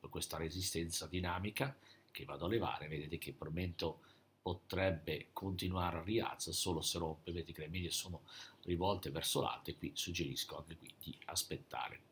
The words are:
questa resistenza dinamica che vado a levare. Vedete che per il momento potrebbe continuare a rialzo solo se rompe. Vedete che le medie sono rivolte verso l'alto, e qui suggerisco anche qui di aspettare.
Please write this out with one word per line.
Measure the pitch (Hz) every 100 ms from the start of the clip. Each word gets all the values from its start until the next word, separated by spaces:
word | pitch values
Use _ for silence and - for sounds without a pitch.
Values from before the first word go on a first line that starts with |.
| 67
questa | 85 - 78
resistenza | 80 87 87 82 85 - 80
dinamica | 90 90 90 101 - 139 139 - - -
che | -
vado | 69 71 85
a |
levare. | 113 78 - 76
Vedete | 78 76 80
che | -
per | 69 76
il |
momento | 80 92 87 85 - - - - _ -
potrebbe | 98 - 92 95 80 80 73 -
continuare | - 98 92 92 92 87 85
a |
rialzo | 87 113 - - -
solo | - 98 82
se | 78 82
rompe. | 82 78 -
Vedete | 87 80
che | 80
le | 78
medie | 90 87
sono | - 95 85 - - - -
rivolte | 90 87 92 95 73
verso | 73 - -
l'alto, | 57 - -
e | 78
qui | -
suggerisco | - - 85 76 65 - 73
anche | 78 80
qui | - -
di | - -
aspettare. | - - - - - 62 60 - -